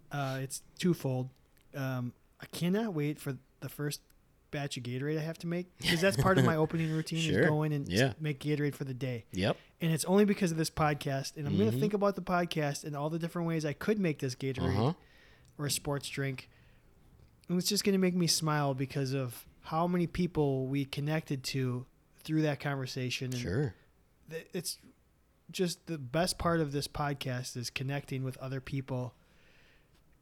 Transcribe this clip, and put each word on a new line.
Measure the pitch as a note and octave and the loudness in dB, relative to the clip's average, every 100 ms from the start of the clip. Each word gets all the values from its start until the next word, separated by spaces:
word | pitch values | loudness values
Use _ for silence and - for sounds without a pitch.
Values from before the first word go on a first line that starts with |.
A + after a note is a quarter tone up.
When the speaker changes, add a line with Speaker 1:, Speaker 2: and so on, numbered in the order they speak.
| - | -10
Speaker 1:
Uh, | C#3+ C3+ C3 | -6 -4 -4
it's | C3 - - - | -6 -8 -12 -2
twofold. | F3+ E3 C3+ B2+ C3 - _ _ _ C#3+ | 2 2 0 -2 -4 -10 _ _ _ -6
Um, | C3 B2+ B2 - _ - | -4 -4 -4 -8 _ -20
I | - | -12
cannot | - E3+ G3+ A#3 | -4 0 2 0
wait | D#3 D3 D3 | 0 -2 -2
for | C#3+ C3 _ - | -6 -8 _ -14
the | C#3 | -12
first | - D3 - _ _ _ _ _ | -6 -6 -6 _ _ _ _ _
batch | D3 C#3+ - | -8 -6 -6
of | |
Gatorade | B2 B2+ C#3+ D#3 | -6 -4 -2 -2
I | |
have | D#3 E3 | -4 -6
to | E3+ | -4
make, | F3 F3+ - | -4 -6 -6
'cause | E3 E3+ | 0 4
that's | G3 F#3+ | 4 4
part | C#3 F#3+ | 6 6
of | - | 6
Speaker 2:
<laughs> | |
Speaker 1:
my | D#3 | 4
opening | D#3 E3 D#3+ | 2 2 0
routine | D#3 D#3 D#3+ | 0 -2 -2
Speaker 2:
Sure. | D#3+ F#2+ | 2 4
Speaker 1:
is | D#3+ | 4
go | D3+ | 4
in | D#3 | 2
and | D3 C3+ | 0 0
s- | F#2 | 2
Speaker 2:
Yeah. | C3 - | 2 2
Speaker 1:
make | D#3 C#3 | -4 -4
Gatorade | D3 D3 D3 | -2 0 0
for | C3+ C3+ | -2 -6
the | B2 | -4
day. | C3 A#2+ - | -4 -6 -6
Speaker 2:
Yep. | F#2 G2+ - - - | 0 2 0 -6 -4
Speaker 1:
And | E3 | 0
it's | D#3+ - | 2 4
only | G3 G#3 | 6 6
because | G#3 F#3 | 4 2
of | D#3+ | 0
this | D#3 | -2
podcast, | - D3+ C#3+ C#3+ C3+ C3+ - | 2 2 2 -2 -2 -4 -6
and | C#3+ | 0
I'm | E3 | 4
gonna | G#3+ | 4
Speaker 2:
Mm-hmm. | B2+ | 4
Speaker 1:
think | G#3+ | 2
about | G#3 G3+ G3 | 4 2 2
the | |
podcast | F#3 F3+ F3 E3 D3 D3 | 0 2 2 0 0 -2
and | D#3+ C#3+ | -6 -4
all | D3+ | -2
the | E3 | -2
different | E3 F3 E3+ | -4 -2 -2
ways | E3 D3+ | 0 -2
I | |
could | C3+ - G#3+ | -2 -2 2
make | F3+ C#3+ | 2 0
this | C3+ A#2+ | -2 -2
Gatorade | C3+ B2+ F2 G2 | -4 0 0 2
Speaker 2:
Uh-huh. | B2 F3 - - - - - - | 2 0 -8 -20 -20 -20 -18 -6
Speaker 1:
or | C#3+ | -4
a | |
sports | - D3+ C#3+ - | -2 -2 -4 -4
drink. | - C#3 C3 - - - - _ - - - - _ - | -4 -4 -4 -10 -20 -20 -20 _ -20 -20 -20 -20 _ -2
And | F3+ | 0
it's | F3 | 2
just | G3+ | 2
gonna | G#3 F#3+ | 4 4
make | F#3 F3+ | 4 4
me | E3 | 2
smile | - D#3 D3+ C#3+ | 2 2 2 2
because | C3 C3+ C#3+ C3 | 0 -2 -2 -2
of | C3+ B2+ - - - | -2 -4 -8 -18 -20
how | - D#3+ F3 | -6 0 2
many | F3+ E3+ | 2 0
people | - F3 D#3+ C#3+ C3+ C3 | 0 0 2 2 2 0
we | C#3 C3+ | -2 -2
connected | - C#3+ D#3 - C#3 | -2 -2 -2 -2 -4
to | - C3+ B2+ B2 B2+ _ _ _ | -2 -2 0 -2 -8 _ _ _
through | - D#3 | -2 2
that | D3+ C#3 | 2 0
conversation. | D3 C#3 B2+ C3+ B2+ - B2+ | -2 -4 -4 -4 -4 -4 -4
And | B2+ | -4
Speaker 2:
Sure. | A#2+ G#2 C3+ - _ _ _ _ - | -2 0 0 -4 _ _ _ _ -14
Speaker 1:
th-, | E3 E3+ | -12 -8
it's | F#3 - - - _ _ _ _ _ - | -8 -6 -10 -14 _ _ _ _ _ -8
just | E3 F3 - - | 0 0 -2 -8
the | D#3+ | -8
best | B2 D#3 F#3 - | -2 0 0 0
part | E3+ E3 | 2 2
of | D3 | 2
this | C#3 - | -2 -4
podcast | - C#3+ C#3+ C3+ B2 B2+ B2+ | -2 -2 -2 -4 -6 -6 -8
is | A#2 | -6
connecting | - C3 C#3+ - C3+ | -6 -4 -4 -4 -6
with | C3 B2 | -6 -6
other | C3 C3+ | -8 -8
people. | C3 C#3 C3+ B2+ B2 - _ _ - - - _ _ _ _ _ | -6 -6 -4 -6 -6 -10 _ _ -20 -20 -20 _ _ _ _ _